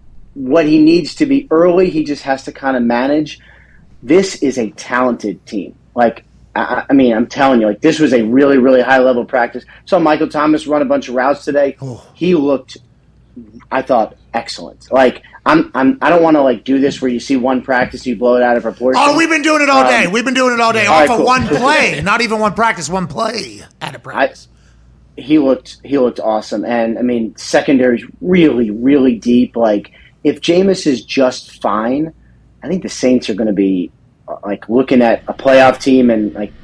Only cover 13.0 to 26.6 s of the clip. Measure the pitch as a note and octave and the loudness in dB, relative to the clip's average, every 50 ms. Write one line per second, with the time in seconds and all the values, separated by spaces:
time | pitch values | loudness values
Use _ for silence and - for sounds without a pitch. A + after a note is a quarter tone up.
13 | _ _ _ _ _ _ _ B2 A#2 G#2+ - A#2 - - B2+ C3 C3 - C3 A#2 | _ _ _ _ _ _ _ -20 -20 -20 -20 -20 -12 -8 -6 -6 -2 0 0 0
14 | G#2+ - - - _ _ - - - - - - E2+ - - - - - A#2+ C3 | 0 -2 -6 -14 _ _ -8 -8 -8 -10 -12 -14 -16 -18 -18 -20 -8 -2 2 2
15 | C3 B2+ - - - - - - - C3 D#3 E3 D#3+ - - B2 C3 C3+ C3 - | 2 2 2 -2 -10 -20 -18 -6 -2 0 0 0 0 -2 -4 -2 0 0 0 0
16 | B2 D3 E3+ F3 E3 D#3+ D#3 D3 C#3 C3 A#2+ G#2+ - - C3+ C3+ C3+ C#3 C3 - | 0 2 2 4 4 4 4 2 2 2 0 -2 -2 -2 -2 0 0 -2 -2 -4
17 | - C3 A#2+ A#2 - - C#3 C3 A#2 C3 C3 B2+ B2 - C3 B2+ B2 - - A#2+ | -4 -4 -4 -4 -4 -2 -2 0 0 0 -2 -2 -2 -2 -2 -2 -2 -2 -6 -8
18 | - B2+ A#2+ F#2+ B2 A#2+ B2 B2 B2 B2 A#2+ A#2+ A2 A2+ G2+ - A#2+ B2+ - - | -8 -6 -4 -2 0 2 2 2 2 2 0 0 -2 -4 -6 -4 -2 0 2 2
19 | C#4 C#4+ D4 D#4 E4 D#4+ D#4+ D#4 C#4+ D#4 D#4 D4+ D4 C#4 C4+ C4+ C4 B3+ B3 A#3 | 2 2 2 2 0 0 0 0 0 0 0 2 2 2 2 2 2 2 2 2
20 | F#3+ F3 F#3 A#3 A#3 C4+ B3+ C4 B3+ B3+ A#3+ A#3 A#3 A3+ A3+ A3 G#3 G#3 - D#4+ | 0 0 -2 -4 -2 -2 -2 0 0 0 0 0 0 0 0 0 0 2 4 4
21 | D4+ C#4+ A#3+ A3 - A#3 B3+ B3+ A#3+ G#3 A3 - A#3+ C#4 D4+ D4+ C4 G3 D#3 D3 | 4 4 2 2 2 2 0 0 0 -2 -2 0 0 0 2 2 0 0 -2 -4
22 | D#3 G3 G#3+ A#3 A#3+ G#3+ A3 G#3+ G#3+ G#3 - G#3 A3+ A3+ G#3+ F3+ D#3 C3+ F3+ F#3+ | -2 -2 -2 0 -2 -2 -2 -2 -2 -2 0 0 0 0 -2 -4 -6 -6 -6 -6
23 | F#3 C3 C3 - - A3 A#3+ A3 D3+ A#2+ G#2 G2+ - - _ - - C3+ C#3 A#2+ | -6 -6 -6 -6 -6 -6 -6 -8 -10 -12 -14 -18 -20 -20 _ -14 -14 -14 -14 -14
24 | - C3+ - A2+ C#3 - - - - _ _ _ _ _ _ _ _ - _ _ | -16 -8 -4 -2 -2 -2 -2 -6 -20 _ _ _ _ _ _ _ _ -20 _ _
25 | _ _ _ - - B2 D#3 D#3 C#3 C3+ B2+ B2 - - - - - A#2+ C#3 C#3+ | _ _ _ -12 -2 0 2 2 4 2 0 -2 -4 -10 -20 -20 -8 -4 -2 0
26 | B2 A#2+ - - - A2 A2 G#2+ G#2+ - A#2+ G#2+ | 0 0 -2 -4 -4 -4 -4 -4 -4 -6 -8 -6